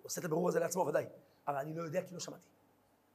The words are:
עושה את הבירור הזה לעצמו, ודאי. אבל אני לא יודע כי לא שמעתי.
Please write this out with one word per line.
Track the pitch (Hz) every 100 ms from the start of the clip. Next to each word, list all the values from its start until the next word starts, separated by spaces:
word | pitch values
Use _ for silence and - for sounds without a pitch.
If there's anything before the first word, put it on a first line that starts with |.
עושה | - -
את | 175
הבירור | 156 175
הזה | 170
לעצמו, | 170 175 151
ודאי. | 156 127 - - _ -
אבל | 143
אני | 143
לא | 160
יודע | 165 165
כי | 180
לא | 180
שמעתי. | 156 - - _ _ _ _ _ _